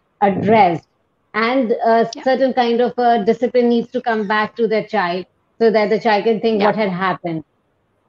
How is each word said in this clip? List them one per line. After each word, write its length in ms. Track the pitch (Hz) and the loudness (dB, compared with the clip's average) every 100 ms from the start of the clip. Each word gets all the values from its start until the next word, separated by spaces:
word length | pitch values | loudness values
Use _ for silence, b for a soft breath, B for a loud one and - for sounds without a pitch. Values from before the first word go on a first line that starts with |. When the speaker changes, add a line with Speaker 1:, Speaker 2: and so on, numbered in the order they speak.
| _ - | _ -2
Speaker 1:
addressed, 680 | 202 180 190 220 185 160 _ _ _ _ _ | -2 0 2 4 4 0 _ _ _ _ _
and 380 | 214 226 262 220 185 | -4 -2 0 0 0
a 240 | 226 226 226 | 2 2 0
Speaker 2:
Yeah. 80 | 285 | -2
Speaker 1:
certain 300 | 262 262 262 | -2 0 0
kind 280 | 254 240 233 | 0 0 0
of 120 | 247 - | -2 0
a 260 | 240 233 | 2 2
discipline 440 | 190 - 247 247 240 | 0 0 0 0 2
needs 220 | 240 - | 0 -2
to 80 | 247 | -6
come 260 | 247 220 202 | -4 -4 -2
back 300 | 214 214 - | -2 -4 -2
to 100 | 226 | -2
the 140 | 214 | -2
child 420 | 208 214 175 180 - _ _ - | -2 -4 -2 -4 -10 _ _ 0
so 120 | 226 | 2
that 200 | 214 208 | 2 2
the 80 | 214 | 0
child 260 | 233 208 | 2 0
can 160 | 208 214 | 0 0
think 200 | 226 220 | 0 2
Speaker 2:
Yeah. 60 | 208 | 2
Speaker 1:
what 100 | 202 | 0
had 140 | 208 | -2
happened. 540 | 180 190 170 170 160 - _ _ _ _ _ | -2 -4 -4 -6 -8 -10 _ _ _ _ _